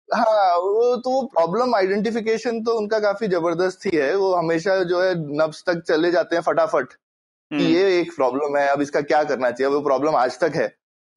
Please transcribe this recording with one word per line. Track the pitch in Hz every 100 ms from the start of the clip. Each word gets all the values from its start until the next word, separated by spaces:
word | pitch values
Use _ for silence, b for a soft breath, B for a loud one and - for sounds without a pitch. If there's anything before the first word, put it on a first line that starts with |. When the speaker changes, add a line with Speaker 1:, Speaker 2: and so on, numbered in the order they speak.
| -
Speaker 1:
हाँ, | 202 226 214 185 175
वो | 190 214 240 247
तो | 254
वो | 262
प्रॉब्लम | 240 - 165 208 254
आइडेंटिफिकेशन | 220 190 202 220 226 220 220 240 226
तो | 226
उनका | 233 208 220
काफी | 208 196 220
जबरदस्त | 180 175 165 185 - 196
ही | 165
है। | 135 196
वो | 190
हमेशा | 180 160 165 170 190
जो | 175 180
है | 185 175 147 147
नब्स | 160 151 -
तक | 170
चले | 170 160 170
जाते | 170 156 170
हैं |
फटाफट | 165 156 160 160 127
कि | - _ _ _ _ _ 147
Speaker 2:
हम्म। |
Speaker 1:
ये | 160 165 196 180
एक | 170 -
प्रॉब्लम | 127 131 147 143
है, | 139
अब | 143
इसका | 143 160
क्या | 147 156
करना | 147 123 123
चाहिए। | 120 135
वो | 143
प्रॉब्लम | 143 131 151 143
आज | 127 -
तक | 165 151
है, | 110 _ _ _ _